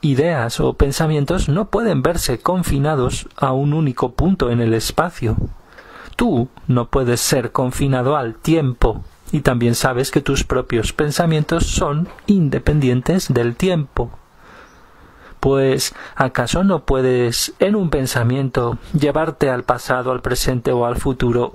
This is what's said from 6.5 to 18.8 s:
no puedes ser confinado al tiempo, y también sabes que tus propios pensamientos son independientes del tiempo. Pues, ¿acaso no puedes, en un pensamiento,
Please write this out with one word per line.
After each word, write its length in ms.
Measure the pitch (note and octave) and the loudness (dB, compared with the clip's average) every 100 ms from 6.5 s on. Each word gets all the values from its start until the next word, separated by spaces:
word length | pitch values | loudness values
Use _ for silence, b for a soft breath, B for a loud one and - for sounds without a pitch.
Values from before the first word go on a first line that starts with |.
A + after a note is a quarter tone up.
| - - | -4 0
no 240 | A#2+ A#2+ | 0 2
puedes 320 | C#3 A#2+ - | 0 2 0
ser 300 | - C#3 C3 | 2 0 0
confinado 680 | - B2+ - C#3 C3 B2+ D3 | -2 -2 0 0 2 2 0
al 160 | A#2+ | -2
tiempo, 680 | - - D#3+ C3+ A#2+ A#2+ F2+ - - - | -4 0 2 2 2 0 0 -10 -18 -6
y 100 | D3+ | -2
también 340 | C#3 A#2+ A#2 A2+ | 0 0 0 2
sabes 340 | C3+ B2 C3+ | 0 0 0
que 120 | D3 | -2
tus 220 | C#3 G#2 | 0 -2
propios 500 | - B2+ B2 A#2 - | -2 -4 -2 -2 -2
pensamientos 760 | - D3 C#3+ E3 D#3 D3+ E3 - | -2 -2 0 0 0 0 0 0
son 420 | - E3 D3 F3 - - | 0 0 -2 -4 -4 0
independientes 1080 | G3+ C#3+ C3 - D3+ C3 B2+ C#3 F3+ - | 2 2 0 0 2 2 2 2 0 0
del 240 | A#2+ A#2+ A#2 | 0 0 0
tiempo. 540 | F#3 E3+ C#3 - A#2+ - - B B B B B B B B B B - | 0 0 -2 -4 -6 -8 -20 B B B B B B B B B B -2
Pues, 560 | C3+ C3+ C3+ B2+ - B B - | 0 2 2 0 -2 B B -2
¿acaso 500 | C3 - A#2+ E3+ G3 | -2 0 -2 2 2
no 180 | D#3+ | 2
puedes, 680 | - C3+ B2+ B2 A#2+ A#2+ - - | 0 0 2 2 0 -2 -6 -2
en 160 | F#3+ G#3 | 0 2
un 120 | E3+ | 0
pensamiento, 880 | D3 B2+ B2+ A#2 C3 C3+ C3 A#2+ A#2 | 0 -2 0 0 0 -2 -2 -2 -4